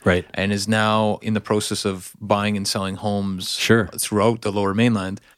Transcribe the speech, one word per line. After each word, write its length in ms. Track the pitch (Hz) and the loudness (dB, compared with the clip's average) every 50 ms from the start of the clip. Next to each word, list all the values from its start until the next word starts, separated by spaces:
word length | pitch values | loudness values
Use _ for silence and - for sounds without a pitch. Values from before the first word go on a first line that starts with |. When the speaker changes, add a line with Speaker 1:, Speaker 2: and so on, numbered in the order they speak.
| - | 0
Speaker 1:
Right. 220 | 101 90 92 87 - - | 2 2 2 0 -4 -4
Speaker 2:
and 180 | - 95 101 | -2 -2 0
is 160 | 104 98 98 | 0 0 0
now 520 | 107 110 107 107 107 107 107 110 107 101 - | 0 2 2 2 2 2 2 2 0 0 -2
in 120 | - 107 110 | -2 -2 -2
the 60 | 104 | -2
process 460 | - - 110 107 - - 104 - - | 0 0 0 0 0 -2 -4 -2 -2
of 260 | 101 95 92 87 - - - | -2 -4 -4 -8 -14 -16 -6
buying 380 | 107 101 104 101 101 104 104 | -2 0 2 2 2 0 0
and 100 | 98 98 | -2 -2
selling 280 | - - 107 95 95 98 | -4 -2 -2 -4 -4 -6
homes 560 | 92 - 104 101 101 98 98 95 90 92 - | -4 -4 -2 -2 0 -2 -2 -4 -4 -6 -6
Speaker 1:
Sure. 360 | - - - - 110 117 104 82 - - | -6 0 2 4 4 4 2 0 -4 -6
Speaker 2:
throughout 420 | - - 107 104 98 - 101 - | -4 -2 2 2 4 2 2 0
the 100 | - 107 | -2 -4
Lower 220 | 98 104 101 98 98 | -2 0 0 0 2
Mainland, 480 | 110 117 123 113 101 92 95 98 - - - _ | 2 2 2 2 0 -2 -4 -8 -10 -12 -18 _